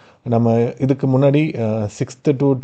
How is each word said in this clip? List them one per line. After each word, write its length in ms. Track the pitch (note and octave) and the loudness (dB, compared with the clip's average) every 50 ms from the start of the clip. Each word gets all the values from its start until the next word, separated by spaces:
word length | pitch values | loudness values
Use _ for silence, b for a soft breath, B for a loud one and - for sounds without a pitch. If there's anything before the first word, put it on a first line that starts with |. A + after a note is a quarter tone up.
| b b b b b | b b b b b
நம்ம 420 | B2 A#2 A#2 A#2 B2 B2+ A#2 A#2 A#2+ - - | -2 0 2 2 2 2 2 2 0 -2 -2
இதுக்கு 280 | D3+ D#3 C#3 C3 - C3+ | 0 0 0 0 0 0
முன்னாடி, 560 | C3 B2+ C#3 C#3 C#3 D3 D#3 D#3+ - A#2 A2+ | 2 2 4 4 2 2 0 0 -2 -4 -4
ஆ, 200 | A2 G#2+ A2+ G#2+ | -4 -2 -2 -4
சிக்ஸ்த்து 520 | G#2 - - C3 - - - - D#3 C#3+ B2+ | -6 -6 -6 -8 -8 -8 -6 -2 -2 0 2
to 200 | C#3 C#3 C3+ B2+ | 2 0 0 0